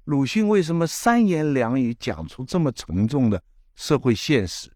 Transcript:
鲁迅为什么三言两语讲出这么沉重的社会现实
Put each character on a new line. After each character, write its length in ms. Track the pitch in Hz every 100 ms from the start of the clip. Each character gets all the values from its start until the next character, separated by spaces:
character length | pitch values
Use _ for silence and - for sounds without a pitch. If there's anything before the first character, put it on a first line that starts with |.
鲁 200 | - 143
迅 240 | - 214 208
为 140 | 208
什 120 | 160
么 120 | 170 165
三 400 | - 233 233 208
言 260 | 160 151
两 260 | 135 113 131
语 140 | 120 117
讲 260 | 123 80 80
出 160 | -
这 160 | 127 180
么 140 | 147
沉 340 | - - 87 110
重 220 | 143 117
的 140 | 98 - _ _
社 240 | - - 143
会 160 | 127
现 340 | 107 - 135 90
实 220 | - -